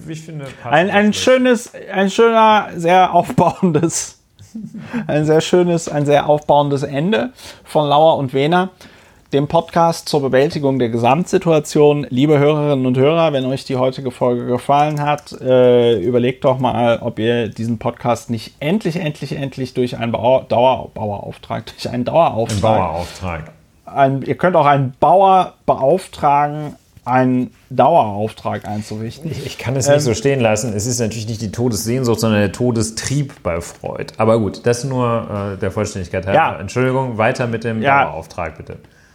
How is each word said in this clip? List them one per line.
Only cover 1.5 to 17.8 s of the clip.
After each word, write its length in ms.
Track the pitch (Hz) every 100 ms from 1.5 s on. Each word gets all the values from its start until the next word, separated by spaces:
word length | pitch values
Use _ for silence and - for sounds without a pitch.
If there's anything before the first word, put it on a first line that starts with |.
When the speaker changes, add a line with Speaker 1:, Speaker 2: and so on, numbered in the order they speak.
| 233 - - -
Speaker 2:
ein 160 | 180 196
schöner, 580 | 196 226 226 220 214 190 170
sehr 380 | 165 185 180
aufbauendes, 1040 | 170 - - 175 - 185 151 170 - - - _ _ - 220
<laughs> 440 | 202 226 - 240 -
ein 180 | 143 151
sehr 160 | 156
schönes, 460 | 156 180 175 170 -
ein 180 | 147 143
sehr 220 | 143 147
aufbauendes 560 | 147 - 147 143 139
Ende 480 | 143 139 165 220 247 - - -
von 240 | - - 147
Lauer 300 | 143 160 143
und 160 | 135
Wehner, 360 | 131 143 175 185 - - - _ _ _
dem 140 | 139 143
Podcast 600 | 165 165 175 170 165 -
zur 120 | 160
Bewältigung 580 | 135 127 143 165 139 135
der 100 | 120
Gesamtsituation. 1160 | 117 117 143 180 185 170 156 - 156 147 147 143
Liebe 300 | 123 147 147
Hörerinnen 480 | 143 151 147 139 127
und 100 | 127
Hörer, 360 | 135 165 165
wenn 120 | 143 127
euch 200 | 131 -
die 100 | 131
heutige 340 | 131 131 135
Folge 380 | - 127 123 123
gefallen 540 | 123 - 143 147 151
hat, 300 | 147 147 - -
äh, 580 | 127 127 127 123 120 117
überlegt 440 | 90 123 120 127
doch 140 | 143 127
mal, 400 | 127 113 120 113
ob 200 | 117 107
ihr 300 | 110 120 113
diesen 280 | 113 113
Podcast 540 | 113